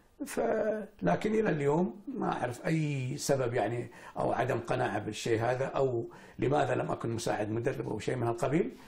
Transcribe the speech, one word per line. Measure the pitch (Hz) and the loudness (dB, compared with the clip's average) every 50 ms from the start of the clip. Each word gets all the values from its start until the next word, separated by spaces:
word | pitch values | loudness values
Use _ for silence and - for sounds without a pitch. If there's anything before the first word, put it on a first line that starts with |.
| - _ _ - 277 | -20 _ _ -12 -12
ف-، | - - 240 226 226 233 214 208 214 214 214 196 - - - | -6 -2 0 0 2 2 2 2 0 0 -2 -4 -8 -8 -2
لكن | 185 175 170 165 - 214 220 | 0 2 2 2 2 2 4
إلى | 220 214 180 | 4 4 4
اليوم | 156 147 143 139 147 170 185 220 - - - 294 247 | 2 2 4 4 4 4 4 2 -2 -6 -10 -8 -6
ما | 208 190 180 - | -2 -2 -2 -2
أعرف | - - 120 117 - - | -2 -2 -4 -4 -4 0
أي | 170 165 160 156 147 143 135 127 127 135 | 2 2 2 2 2 0 -2 -2 -4 -4
سبب | 147 - - 143 131 131 117 117 | -2 0 2 2 2 2 2 0
يعني، | 123 104 110 120 120 120 - - - - - - | 0 0 0 0 -2 -4 -6 -10 -16 -18 -10 -4
أو | - 135 123 | -2 0 0
عدم | - - 123 123 127 117 | 2 2 2 2 0 0
قناعة | - - 131 123 120 113 101 107 | 0 -2 0 0 0 0 -2 -2
بالشيء | 101 110 107 - - 127 113 107 | -4 -4 -6 -4 0 0 2 2
هذا، | 113 123 127 127 135 | 2 2 0 0 -2
أو | 135 - - 135 135 120 117 117 - - - - - - - | -2 0 2 2 2 2 0 -2 -4 -8 -16 -20 -16 -6 -2
لماذا | - 123 143 147 139 123 123 | 0 2 4 4 2 2 0
لم | 123 117 - | 0 0 -2
أكن | - - - 117 | -2 -2 -2 -2
مساعد | 117 107 - - 113 104 107 104 | -2 -2 -2 -2 0 0 0 -2
مدرب | 110 117 117 135 135 - - - | -2 -2 -2 -2 -2 -2 -4 -4
أو | - 101 | -6 -4
شيء | - - 127 | -2 -2 -2
من | 123 120 | 0 0
هالقبيل. | 117 117 - 147 127 139 170 220 262 - - - | -2 0 0 0 2 2 2 2 0 -4 -12 -16